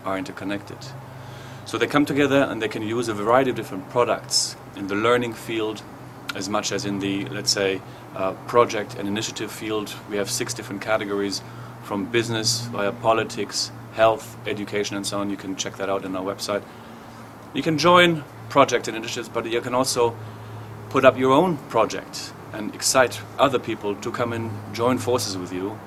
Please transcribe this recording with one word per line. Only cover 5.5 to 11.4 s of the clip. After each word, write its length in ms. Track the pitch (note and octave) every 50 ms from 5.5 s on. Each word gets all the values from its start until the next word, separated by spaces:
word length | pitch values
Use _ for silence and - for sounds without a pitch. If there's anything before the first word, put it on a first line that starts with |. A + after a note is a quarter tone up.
| A2+ A2 G#2+ A2 G#2+ G#2+ - - - - - - - - - - -
as 140 | G#2 F#2+ G2
much 240 | G#2+ G#2+ G2+ -
as 120 | G#2 G2 F#2+
in 140 | G2+ G2+ G2
the, 280 | G2 G2 G2 G2 G2
let's 260 | - - G#2 G#2 -
say, 280 | - G#2 G2+ F#2+ F#2+ F#2+ - - - - - - -
uh, 160 | G2 F#2+ F#2+ F#2 - - -
project 480 | - A#2+ A#2+ G#2+ A2 G#2+ G#2 - -
and 100 | - G#2
initiative 460 | G2+ G2+ G#2+ A2 - A2 - A2+ G#2
field. 420 | - - A#2 G#2+ G#2+ G#2+ G#2 G2+ - - - -
We 60 | G#2
have 120 | G2+ G2 -
six 260 | - - B2 A#2 -
different 280 | - G#2 - G2+ G2+
categories, 580 | G2+ A2+ A2 A2 A2 G2+ G2+ G2+ G2+ G2+ G2 -